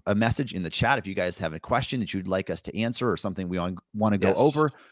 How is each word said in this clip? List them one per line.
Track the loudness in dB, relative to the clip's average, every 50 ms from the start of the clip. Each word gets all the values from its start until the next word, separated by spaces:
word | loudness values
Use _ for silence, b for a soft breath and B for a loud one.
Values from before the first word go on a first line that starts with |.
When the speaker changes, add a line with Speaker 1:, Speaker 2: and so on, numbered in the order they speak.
| 0
Speaker 1:
a | 0 2
message | 2 2 2 2 0 -2 -4 -4
in | -4
the | -4 -4
chat | -2 2 2 4 2 2
if | 0
you | -2 -2
guys | -2 -2 -2 -2 -2
have | -4 -4
a | -4 -6
question | -4 0 0 0 0 -2 -2 -4
that | -4 -2 -4
you'd | -4 -2 0
like | 0 0 0 -2
us | -6 -6
to | -8 -6 -4 -2
answer | -2 -2 -2 -2 0 0
or | 0
something | 0 -2 -4 -4 -4 -4 -2
we | -2 -2
on-, | -2 -2 -4 -6 -10 _
wanna | -2 0 2 2 4
go | 4 4 4
Speaker 2:
Yes. | 6 6
Speaker 1:
over. | 4 4 4 4 2 0 0 b b b